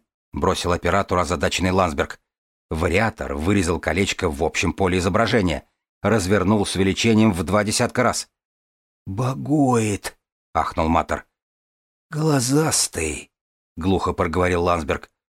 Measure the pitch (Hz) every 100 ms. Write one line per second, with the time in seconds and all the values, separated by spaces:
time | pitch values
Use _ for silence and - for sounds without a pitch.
0 | _ _ _ - 90 87 90 87 87 95
1 | 98 90 85 85 90 - 92 92 90 69
2 | 80 - _ _ _ _ _ 78 85 87
3 | 110 - 65 71 80 101 85 82 82 82
4 | 98 - 92 71 80 - 90 - 95 90
5 | 90 98 113 123 90 71 - _ _ _
6 | 101 110 90 101 92 107 95 87 95 90
7 | 117 110 110 87 80 104 104 110 120 -
8 | 113 - - _ _ _ _ _ _ _
9 | - 95 127 135 127 151 135 120 110 98
10 | - - _ _ _ 80 76 - 80 82
11 | 76 76 - _ _ _ _ _ _ _
12 | _ 151 156 143 120 143 156 - - -
13 | 80 69 - _ _ _ _ - 82 90
14 | 90 - 87 90 90 87 87 85 78 78
15 | - _ _